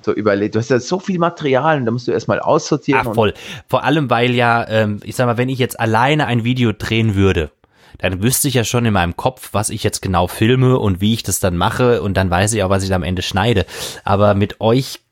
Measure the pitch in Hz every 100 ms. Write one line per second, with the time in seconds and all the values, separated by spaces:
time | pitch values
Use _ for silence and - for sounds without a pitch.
0 | - - 104 101 104 107 117 127 120 185
1 | - 180 170 170 147 127 151 151 113 120
2 | - 107 - 101 - 151 - 151 - 120
3 | 117 110 104 - - 139 - 131 123 156
4 | 135 117 123 120 120 117 - 110 107 101
5 | - - 123 117 127 131 127 - 113 110
6 | 131 156 147 120 113 127 117 101 - 110
7 | 113 98 98 87 76 _ _ _ - -
8 | 92 92 113 131 143 123 107 123 117 101
9 | 87 - 131 - - 101 107 - 104 -
10 | 95 90 90 - 113 127 127 127 107 90
11 | 101 113 - 95 98 87 95 - 123 113
12 | 98 92 95 87 107 110 92 98 95 95
13 | 78 92 - 92 107 104 85 - - -
14 | - 101 104 98 101 - 110 123 131 -
15 | _